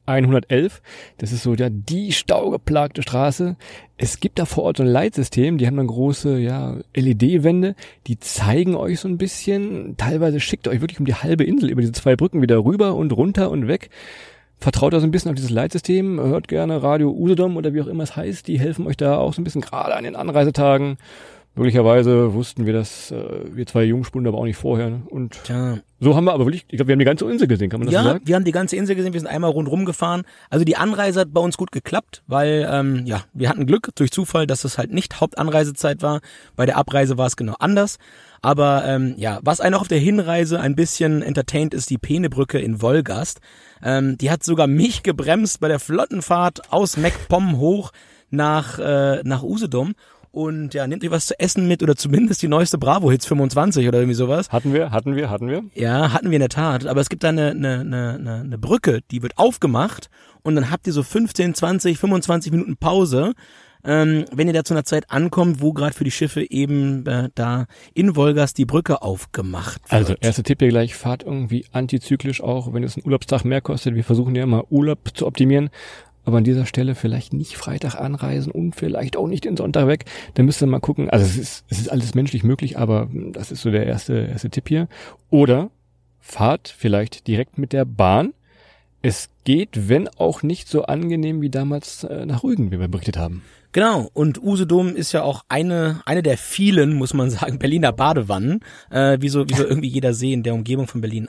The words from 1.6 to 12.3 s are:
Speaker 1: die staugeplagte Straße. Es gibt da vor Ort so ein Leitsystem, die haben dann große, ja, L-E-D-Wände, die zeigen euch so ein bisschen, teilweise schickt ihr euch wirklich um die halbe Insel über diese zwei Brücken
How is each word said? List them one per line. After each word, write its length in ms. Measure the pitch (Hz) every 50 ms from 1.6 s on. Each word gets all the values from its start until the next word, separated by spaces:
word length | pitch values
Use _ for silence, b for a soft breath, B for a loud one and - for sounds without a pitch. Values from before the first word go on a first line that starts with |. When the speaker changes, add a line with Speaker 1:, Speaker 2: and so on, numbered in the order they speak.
| 127 123
Speaker 1:
die 400 | 107 101 104 - 165 190 208 202
staugeplagte 920 | - - - - - - - - - - - - 151 147 147 143 - -
Straße. 540 | 120 - 127 123 139 143 139 - 180 175 175 B B B B B B B B
Es 220 | - 123 - - -
gibt 220 | - 214 - 175
da 40 | 170
vor 200 | - - - -
Ort 140 | 85 - -
so 40 |
ein 60 | 131 123
Leitsystem, 680 | 120 131 175 220 - 143 127 - - 123 127 160 170
die 120 | 143 120 120
haben 80 | 139
dann 100 | 139 131
große, 500 | 113 110 123 131 143 139 - - 143 135
ja, 420 | 127 120 120 127 135 135 127 123 - - _
L-E-D-Wände, 840 | - 131 131 131 117 104 120 143 180 165 143 165 175 180 185 196 190 B B B B B B -
die 100 | 113 -
zeigen 560 | - - - - 104 104 117 160 180 185 175
euch 240 | - - - 175 -
so 80 | -
ein 120 | 190 175 170
bisschen, 800 | 190 185 - - - 196 202 196 202 214 190 - - - -
teilweise 440 | - 113 123 151 160 170 156 147 147
schickt 260 | - - - - -
ihr 60 | -
euch 80 | 127 117
wirklich 180 | 151 165 - -
um 80 | 139
die 80 | 131 123
halbe 300 | - - 160 165 156 135
Insel 260 | - 202 285 208 -
über 100 | 127 123
diese 120 | 120 113
zwei 240 | 117 - - 139 127
Brücken 260 | - 156 185